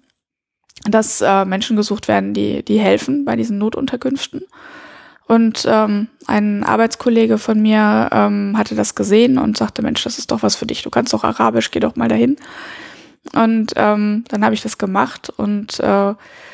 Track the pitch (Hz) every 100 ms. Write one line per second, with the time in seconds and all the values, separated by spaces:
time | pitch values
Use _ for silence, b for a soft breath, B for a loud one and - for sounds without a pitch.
0 | _ _ _ _ _ _ _ - 208 220
1 | 214 - 202 196 190 190 - 220 208 208
2 | - 202 196 - 208 - - 214 202 202
3 | - 285 277 233 226 202 214 - 269 247
4 | 262 269 - - 370 B B B B B
5 | B B - 226 226 220 - 220 214 202
6 | 220 _ - 208 208 202 - 214 226 -
7 | 247 226 226 220 - 214 214 214 214 220
8 | 226 214 208 202 202 214 214 214 208 -
9 | 202 214 240 254 226 214 214 - 220 226
10 | 233 - - 233 214 - 220 226 - -
11 | - 214 - - 226 233 220 240 233 240
12 | 233 220 240 294 B B B B B B
13 | B B - - 226 226 220 - 208 208
14 | 208 208 233 208 220 214 220 - 196 190
15 | 247 - - - 208 208 208 - - 196
16 | 202 208 B B B